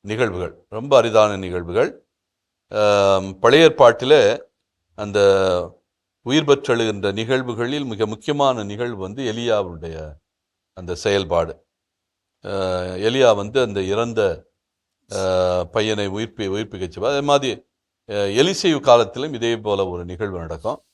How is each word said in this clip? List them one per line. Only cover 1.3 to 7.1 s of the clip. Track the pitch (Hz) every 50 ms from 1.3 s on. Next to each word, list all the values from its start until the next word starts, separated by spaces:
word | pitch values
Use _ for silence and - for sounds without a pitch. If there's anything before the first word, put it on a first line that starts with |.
| 101
நிகழ்வுகள். | 95 95 90 87 90 87 85 90 104 135 - - - _ _ _ _ _ _ _ _ _ _ _ _ _ _
ஆம், | - 107 107 104 104 101 98 98 98 95 95 95 95 92
பழைய | 104 117 127 156 165
ஏற்பாட்டிலே | 156 - - 135 120 113 - 127 131 151 147 113 101 117 - - _ _ _ _ _ _ _ _ _ _
அந்த | - 104 104 101 104 101 98 98 98 95 95 90 90 90 87 - _ _ _ _ _ _ _ _ _
உயிர் | _ 117 135 156 151
பெற்றெழுகின்ற | 143 143 139 - - 123 117 117 110 104 101 95 101